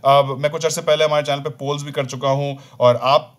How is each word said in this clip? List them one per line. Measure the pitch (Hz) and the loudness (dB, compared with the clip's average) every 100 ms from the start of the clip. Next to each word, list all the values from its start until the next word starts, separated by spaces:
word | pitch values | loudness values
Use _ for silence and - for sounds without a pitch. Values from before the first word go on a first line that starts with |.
अब | 135 139 135 135 | 6 4 2 -2
मैं | 147 | -4
कुछ | 160 | -2
अर्से | 156 165 | -4 -4
पहले | 160 151 | 0 2
हमारे | 156 151 | 2 0
चैनल | 147 139 | -2 -4
पे | 147 | -6
पोल्स | - 139 147 | -8 -6 -6
भी | 143 | -6
कर | 147 131 | -6 -6
चुका | 127 139 | -4 -2
हूँ | 139 143 139 - - | -2 -2 -8 -16 2
और | 123 117 | 2 4
आप | 123 147 151 | 2 2 0